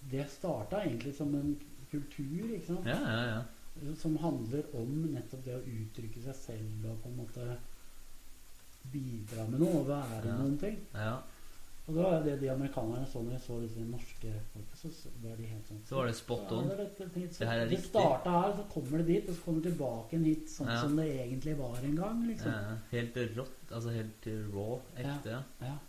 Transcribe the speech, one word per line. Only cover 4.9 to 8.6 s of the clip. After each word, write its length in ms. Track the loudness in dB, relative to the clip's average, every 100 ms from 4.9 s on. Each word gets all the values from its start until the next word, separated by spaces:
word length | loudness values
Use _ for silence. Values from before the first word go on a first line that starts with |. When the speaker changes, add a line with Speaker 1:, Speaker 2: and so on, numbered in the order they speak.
| 0 0
Speaker 1:
nettopp 320 | -2 -4 -8
det 100 | -6
å 120 | -6 -4
uttrykke 560 | -4 -4 -6 -6 -4
seg 120 | -6
selv 560 | -6 -6 -4 -4 -2 -2
og 80 | -4
på 60 | -4
en 80 | -6
måte 400 | -6 -4 -4 -4 -6 -8 -10 -10 -10 -10 -10 -12 -12 -14